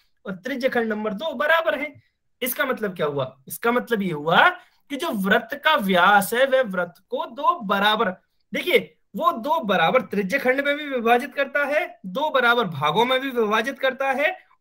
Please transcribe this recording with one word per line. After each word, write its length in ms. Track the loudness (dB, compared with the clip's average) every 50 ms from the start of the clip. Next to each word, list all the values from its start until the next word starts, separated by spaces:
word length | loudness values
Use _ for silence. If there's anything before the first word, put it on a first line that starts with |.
| _ _ _ _ _
और 100 | -12 -12
त्रिज्य 340 | -10 -8 -8 -6 -2 -2 -2
खंड 200 | 0 0 -2 -2
नंबर 240 | -4 -4 -4 -6 -6
दो 200 | -6 -6 -8 -4
बराबर 420 | -4 0 2 2 2 2 0 -2 -2
है। 140 | -6 -8 -10 -16 _ _ _ _ _ _ _ _
इसका 240 | -8 -6 -4 -4 -2
मतलब 300 | -2 -2 -4 -4 -6 -4
क्या 100 | -4 -4
हुआ, 380 | -2 -2 -4 -6 -6 -8 _ _ -16
इसका 240 | -14 -4 -2 0
मतलब 300 | 0 0 0 -2 -2 -2
ये 100 | -2 -4
हुआ 360 | -4 -4 -2 2 4 6 6 4 2 0 -10 _ _ _ _ _
कि 40 | -8
जो 140 | -6 -4 -4 -2 -2
वृत्त 360 | 0 2 2 2 2 -2 -8 -2 0
का 100 | 2 2 2
व्यास 560 | 2 2 4 4 6 6 6 4 4 2 0
है 120 | 0 2
वह 160 | 4 4 2 2
वृत्त 400 | 0 -2 -4 -4 -4 -8 _ _ _
को 180 | -8 -6 -6 -8
दो 320 | -8 -2 0 0 0 0
बराबर, 480 | -2 -2 0 2 2 2 2 2 0 -2 -2 -6 _ _ _ _ _ _ -8
देखिए 260 | -6 -2 2 2 2 2 0 _ _ _ _ _
वो 160 | 0 0 0 0
दो 260 | 0 -2 -2 -2 -2
बराबर 400 | 0 0 2 2 4 4 4 2 0
त्रिज्य 360 | 0 -4 -4 -2 -2 -2 -2
खंड 220 | 0 0 0 0
में 140 | 0 -2 -2
भी 100 | -4 -4 -6
विभाजित 460 | -6 -2 2 4 4 2 2 -2 -4
करता 300 | -4 -4 -2 -2 -2 -2
है, 340 | 0 0 -2 -2 -4 -10 -14 -14
दो 240 | -10 -6 -4 -4 0
बराबर 360 | 0 2 2 4 4 2 0 -2
भागों 360 | -4 -2 -2 0 2 2 2
में 140 | 2 2 -2
भी 80 | -2 -2
विभाजित 480 | -2 -2 0 0 0 0 -2 -2 -6 -2
करता 320 | -2 -4 -2 -2 -2 -2 -2
है 220 | 0 0 -2 -2 -4 -12 _ _ _